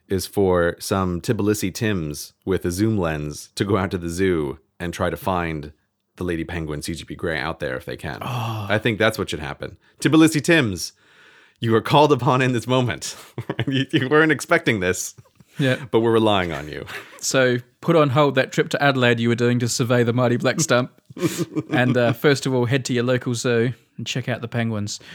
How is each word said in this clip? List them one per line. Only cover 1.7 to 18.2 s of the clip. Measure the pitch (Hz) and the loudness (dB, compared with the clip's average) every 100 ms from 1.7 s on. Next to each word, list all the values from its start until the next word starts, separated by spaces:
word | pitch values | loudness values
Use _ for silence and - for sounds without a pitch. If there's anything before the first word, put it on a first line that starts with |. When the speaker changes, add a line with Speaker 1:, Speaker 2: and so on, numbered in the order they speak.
Speaker 1:
Tims | - 110 95 78 73 - _ 98 | -4 -2 -2 -4 -8 -14 _ -4
with | 90 | -2
a | 90 | -2
zoom | 90 110 107 | 0 0 0
lens | 82 78 73 73 - - | -2 -4 -6 -10 -10 -4
to | 101 | -2
go | 104 | 0
out | 92 | -2
to | 92 | -4
the | 85 | -6
zoo | 85 95 85 71 71 _ - | -2 0 0 -2 -8 _ -10
and | 87 | -8
try | 82 90 | -4 -4
to | 78 | -2
find | - 90 85 78 76 - _ _ _ - | -4 -2 -2 -6 -10 -18 _ _ _ -8
the | |
Lady | 90 82 | -6 -4
Penguin | 78 85 78 76 | -6 -8 -8 -8
C | 82 | -8
G | 78 | -10
P | - | -12
Grey | 76 87 76 | -8 -6 -4
out | 73 80 | -6 -6
there | 71 64 | -6 -8
if | |
they | - 64 | -10 -10
can. | 80 62 | -10 -8
Speaker 2:
Oh. | - 123 113 110 101 | -8 -6 -6 -6 -2
Speaker 1:
I | 107 | 0
think | 123 104 | 0 2
that's | 110 - | 2 0
what | 92 | -4
should | 76 | -6
happen. | 71 - - - _ - | -8 -10 -12 -14 _ -2
Tbilisi | 139 156 160 156 | 4 6 6 4
Tims, | - 165 113 87 - - _ _ - _ _ - | 2 2 2 -2 -8 -14 _ _ -20 _ _ -6
you | 113 | 0
are | 110 | 2
called | - 147 151 | 4 4 6
upon | 131 131 127 | 4 2 2
in | 127 | 2
this | 120 123 | 0 0
moment. | 131 123 78 - - | 0 0 -4 -10 -12
<laughs> | - - - - - | -16 -12 -8 -6 -2
You, | 135 135 | -2 0
you | 151 131 | 0 2
weren't | 151 160 | 4 4
expecting | 135 - 170 - 107 | 2 2 2 2 0
this. | 90 92 - - - _ _ - | 0 -2 -6 -14 -20 _ _ -2
Speaker 2:
Yeah. | 135 131 131 | 0 -2 0
Speaker 1:
But | 113 | 2
we're | 117 | 4
relying | 113 110 98 87 | 4 4 2 0
on | 71 73 | -4 -8
you. | 71 - - - - | -12 -12 -14 -16 -10
Speaker 2:
So | - 135 127 123 - _ | -2 2 2 0 -6 _
put | - | 2
on | 170 143 | 4 4
hold | 147 | 4